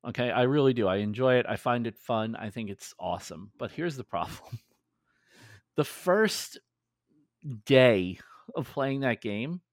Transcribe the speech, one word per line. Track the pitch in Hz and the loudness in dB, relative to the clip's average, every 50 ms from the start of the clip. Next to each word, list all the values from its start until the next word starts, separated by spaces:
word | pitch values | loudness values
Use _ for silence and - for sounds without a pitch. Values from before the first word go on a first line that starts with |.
| - | -8
Okay. | 123 113 - 123 123 | -8 -4 -2 -2 0
I | 90 120 127 | 2 2 2
really | 127 139 151 135 135 127 | 4 4 6 6 4 4
do. | 120 104 | 4 2
I | 92 92 | 2 2
enjoy | 101 104 104 104 113 131 131 127 | 2 0 -2 -2 0 2 4 4
it. | 123 120 | 4 4
I | - 107 | 0 -4
find | - - 127 120 120 117 | -4 0 0 0 0 -2
it | 117 101 | -4 -8
fun. | _ _ - 120 110 110 110 113 | _ _ -2 -2 -2 -2 -4 -6
I | - - 107 | -8 -10 -10
think | - 120 110 101 | -8 -8 -10 -10
it's | 98 _ - - - - | -10 _ -14 -20 -16 -8
awesome. | 87 90 90 87 - - 82 80 95 104 _ | -6 -6 -6 -6 -6 -12 -14 -14 -16 -18 _
But | _ 127 - | _ -10 -10
here's | - - 165 175 143 | -8 -6 -6 -6 -6
the | 127 117 | -8 -12
problem. | _ - 85 87 - - - - - - - _ | _ -6 -6 -4 -6 -8 -16 -14 -16 -16 -16 _
<laughs> | _ _ _ _ _ _ _ _ _ _ _ _ _ _ - - - - - _ _ _ | _ _ _ _ _ _ _ _ _ _ _ _ _ _ -20 -20 -20 -20 -20 _ _ _
The | - 147 | -4 -2
first | - - - - 180 180 208 220 208 - - - - - - _ _ _ _ _ _ _ _ _ _ _ _ _ _ _ _ - 147 123 107 _ | -2 -4 -6 0 2 4 4 4 2 0 -4 -8 -10 -14 -20 _ _ _ _ _ _ _ _ _ _ _ _ _ _ _ _ -12 -12 -12 -12 _
day | - 139 131 127 123 110 95 92 90 98 - - - - - _ - - | 4 6 8 8 8 6 4 0 -2 -6 -10 -16 -20 -20 -20 _ -10 -8
of | - 135 - | -8 -8 -8
playing | - 143 135 135 135 139 | -6 -4 -4 -4 -2 -2
that | 135 127 117 - | -2 -2 -2 -2
game | - 110 101 104 117 151 175 180 _ _ | -4 -6 -6 -4 -6 -6 -8 -12 _ _